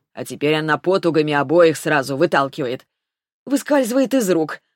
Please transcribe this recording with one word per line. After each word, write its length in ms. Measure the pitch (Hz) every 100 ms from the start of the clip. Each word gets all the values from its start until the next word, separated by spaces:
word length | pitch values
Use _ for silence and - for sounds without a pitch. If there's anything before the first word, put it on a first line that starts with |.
| _
а 120 | - 135
теперь 300 | 127 147 156
она 220 | 156 147
потугами 560 | 175 190 175 160 151
обоих 440 | 143 135 165 165 139
сразу 400 | 165 151 135 139
выталкивает". 680 | 165 139 139 147 127 131 _ _ _ _ _ _ -
"Выскальзывает 680 | 269 - 285 233 254 247
из 160 | 269 190
рук. 300 | 170 156 - _